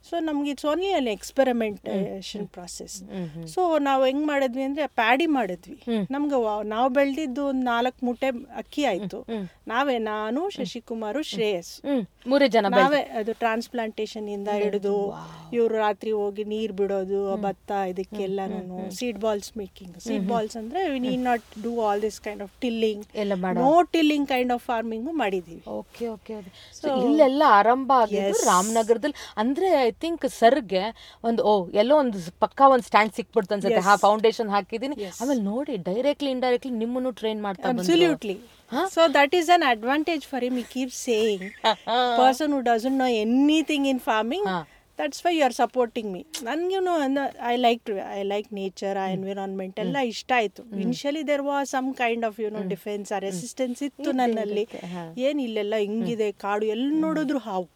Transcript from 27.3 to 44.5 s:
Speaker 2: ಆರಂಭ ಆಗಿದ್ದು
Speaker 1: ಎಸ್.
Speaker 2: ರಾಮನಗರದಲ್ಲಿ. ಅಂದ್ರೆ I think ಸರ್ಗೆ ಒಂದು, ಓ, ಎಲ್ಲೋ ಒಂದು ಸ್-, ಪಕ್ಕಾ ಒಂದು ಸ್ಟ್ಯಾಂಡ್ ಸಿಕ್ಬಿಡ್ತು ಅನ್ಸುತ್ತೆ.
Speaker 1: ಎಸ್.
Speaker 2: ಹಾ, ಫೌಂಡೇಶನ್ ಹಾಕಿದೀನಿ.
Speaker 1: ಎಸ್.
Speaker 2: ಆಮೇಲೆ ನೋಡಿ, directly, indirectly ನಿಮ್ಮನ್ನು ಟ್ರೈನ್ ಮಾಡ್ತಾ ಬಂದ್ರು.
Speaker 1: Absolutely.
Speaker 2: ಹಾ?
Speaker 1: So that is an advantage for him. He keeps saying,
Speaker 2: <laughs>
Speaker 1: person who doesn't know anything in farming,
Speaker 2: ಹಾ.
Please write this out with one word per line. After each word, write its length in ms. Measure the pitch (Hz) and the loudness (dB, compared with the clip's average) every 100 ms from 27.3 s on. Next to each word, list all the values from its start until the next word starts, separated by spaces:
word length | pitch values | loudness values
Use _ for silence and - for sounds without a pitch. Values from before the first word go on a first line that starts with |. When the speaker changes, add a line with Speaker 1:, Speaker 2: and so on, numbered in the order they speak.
| 277 294 | 6 8
Speaker 2:
ಆರಂಭ 440 | 208 214 254 254 262 | 8 8 4 4 4
ಆಗಿದ್ದು 320 | 214 208 196 | 4 2 2
Speaker 1:
ಎಸ್. 180 | 202 285 | 2 6
Speaker 2:
ರಾಮನಗರದಲ್ಲಿ. 880 | 185 202 226 220 226 294 - - - | 4 4 2 4 2 2 -4 -10 -2
ಅಂದ್ರೆ 500 | 226 285 381 302 240 | 0 2 4 4 4
I 80 | - | 0
think 340 | 330 330 262 | -6 -2 -4
ಸರ್ಗೆ 520 | - 233 285 202 185 208 - - - | 4 6 6 2 -2 -2 -8 -20 -6
ಒಂದು, 200 | 233 226 | -2 2
ಓ, 260 | 208 208 175 | 4 4 2
ಎಲ್ಲೋ 300 | 202 233 302 | 2 4 4
ಒಂದು 200 | 262 196 | 4 -2
ಸ್-, 140 | 170 _ | -10 _
ಪಕ್ಕಾ 280 | 214 - 269 | -2 6 8
ಒಂದು 160 | 262 | 8
ಸ್ಟ್ಯಾಂಡ್ 300 | - 208 214 | 4 4 4
ಸಿಕ್ಬಿಡ್ತು 400 | - 208 226 190 | -2 -2 -2 0
ಅನ್ಸುತ್ತೆ. 240 | 202 208 226 | -2 2 4
Speaker 1:
ಎಸ್. 80 | 180 | 6
Speaker 2:
ಹಾ, 100 | 202 | 6
ಫೌಂಡೇಶನ್ 540 | 202 214 220 220 220 | 6 6 2 2 0
ಹಾಕಿದೀನಿ. 520 | 202 190 226 269 277 | 0 -2 -6 -6 -6
Speaker 1:
ಎಸ್. 200 | 196 - | -8 -4
Speaker 2:
ಆಮೇಲೆ 200 | 254 262 | -2 0
ನೋಡಿ, 320 | 196 220 302 | 0 -4 -4
directly, 600 | 220 175 202 269 285 285 | -6 -4 0 0 0 -2
indirectly 360 | 254 254 247 269 | 0 0 0 0
ನಿಮ್ಮನ್ನು 420 | 233 233 254 254 | -4 -2 -2 -4
ಟ್ರೈನ್ 320 | - 220 214 | -2 -4 -2
ಮಾಡ್ತಾ 280 | 208 190 - | -4 -4 -2
ಬಂದ್ರು. 220 | 240 185 | 0 4
Speaker 1:
Absolutely. 440 | 339 349 285 214 196 - - _ | 6 4 2 -4 -8 -12 -20 _
Speaker 2:
ಹಾ? 200 | 247 381 330 | -4 -2 4
Speaker 1:
So 160 | 330 | 4
that 220 | 285 285 | 6 4
is 140 | 359 320 | 2 4
an 300 | 349 285 226 | 4 4 0
advantage 440 | 226 294 311 320 | 0 0 0 -2
for 220 | - 262 | -4 -4
him. 100 | 247 | -2
He 120 | 254 233 254 | -2 -4 -6
keeps 160 | 262 - - | -6 -6 0
saying, 300 | 214 220 196 | 2 2 0
Speaker 2:
<laughs> 380 | 190 - 226 208 - 240 247 233 | -6 -2 0 0 -2 0 2 6
Speaker 1:
person 340 | 262 254 302 | 4 4 0
who 140 | 285 240 | 0 2
doesn't 320 | 233 247 269 | 2 2 0
know 280 | 254 226 214 | 2 2 2
anything 600 | 247 294 311 311 302 277 | 4 4 4 2 0 0
in 80 | 262 | 0
farming, 480 | 277 220 226 339 | 0 0 0 -2
Speaker 2:
ಹಾ. 220 | 403 | -2